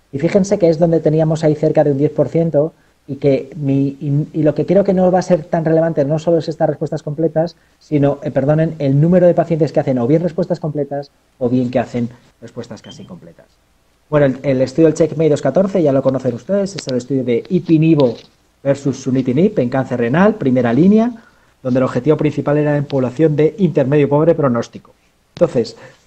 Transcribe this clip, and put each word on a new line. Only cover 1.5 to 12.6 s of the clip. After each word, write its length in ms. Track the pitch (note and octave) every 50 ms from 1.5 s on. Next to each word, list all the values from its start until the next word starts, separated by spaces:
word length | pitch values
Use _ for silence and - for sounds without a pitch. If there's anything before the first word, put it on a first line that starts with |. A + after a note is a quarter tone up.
| D3
cerca 260 | - D#3 D#3 D#3 D#3
de 100 | D3 D3
un 60 | C#3 C#3
diez 140 | D3+ D3
por 160 | - D3+ C#3 B2
ciento 460 | - E3 E3 E3 D3+ C#3+ D3+ E3+ - _ _ _ _ _ _ -
y 80 | C#3
que 340 | - D3 C#3 C3+ - - - -
mi, 400 | D3+ C#3+ C3+ C#3 C#3 C#3 C#3 C#3 -
y, 280 | D#3+ C#3+ C#3+ D3 D#3 -
y 100 | - D#3+
lo 120 | D3+ D3+ C#3+
que 120 | D#3 D3
creo 180 | - F3+ G3 G3
que 80 | G3+
no 180 | F3+ F#3 F#3 F3+
va 100 | F#3 F3+
a 20 |
ser 220 | F3+ - F3+ D#3 D3+
tan 200 | - F3+ E3 D#3
relevante 400 | D#3 D#3+ D#3+ E3 E3 D#3 D#3 C3+
no 140 | C#3 D#3+ D3+
solo 200 | - F3 E3+ D#3+
es 100 | D#3 E3
estas 200 | D3 - D#3+ D3+
respuestas 340 | D3 - D#3+ C#3+ E3 D3
completas, 540 | - D#3 D3 D#3+ E3 D#3 D#3+ D#3 E3+ F3 - _ _ _ _ _
sino, 380 | _ - D3+ C#3 C#3 C#3 C3+ -
eh, 80 | - C3
perdonen, 440 | B2 C3+ C3 C#3+ D3+ D#3 D#3+ E3 D#3 -
el 220 | D3 C3+ C#3 C#3+
número 260 | D#3 F3 F#3 F3+ F3+
de 80 | F3 -
pacientes 380 | F3 D#3 - E3 D3+ D#3 C#3
que 80 | - D#3
hacen 180 | C#3 C#3+ B2+ B2
o 80 | A#2+
bien 160 | B2 D#3 E3
respuestas 380 | F3+ E3 - F#3+ E3+ - F3 -
completas 500 | - D3+ C#3+ D3 C#3 - C#3+ C#3+ C#3+ - _ _ _ _ _ -
o 100 | B2+ A#2+
bien 220 | B2+ B2+ B2 A#2+
que 80 | B2+ B2
hacen 300 | A2+ - - A#2+ A#2+ A#2 - - _ _ _ -
respuestas 420 | A#2 A#2 - A#2+